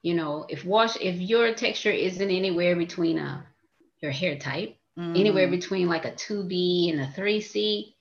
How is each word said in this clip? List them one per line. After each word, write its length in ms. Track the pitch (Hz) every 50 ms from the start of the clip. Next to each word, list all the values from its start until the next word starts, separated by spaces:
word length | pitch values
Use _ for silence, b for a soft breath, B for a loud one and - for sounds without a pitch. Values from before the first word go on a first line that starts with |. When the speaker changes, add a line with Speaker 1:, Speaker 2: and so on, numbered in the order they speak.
Speaker 1:
you 120 | - 170 170
know, 300 | 170 160 151 147 151 151 -
if 140 | 156 139 139
wash, 320 | 175 196 220 226 226 226 -
if 160 | - 185 180
your 360 | 175 180 190 226 233 233 226 226
texture 360 | 220 240 233 220 - - 220
isn't 400 | 185 - - 185 185 185 196 196
anywhere 460 | 185 185 190 190 175 170 175 180 175
between, 420 | 175 170 170 - - 170 165 160 160
uh, 240 | 147 139 139 139 - - _ _ _ _ _ _ _ _ _ _
your 80 | - 147
hair 240 | 135 135 180 175 147 139
type, 380 | - 139 127 156 202 - - _ _ _ _ 170
anywhere 480 | 170 170 170 180 202 208 190 190 185
Speaker 2:
Mm-hmm. 100 | 175 180
Speaker 1:
between, 320 | 180 175 - 196 190 180 175
like, 160 | 170 160 -
a 80 | - -
two 300 | - - - 214 202 196
B 460 | 180 185 180 180 180 180 175 170 170
and 100 | 160 147
a 100 | 135 135
three 280 | 143 190 190 208 214 214
C 540 | 208 - - 202 208 214 208 208 214 - _ _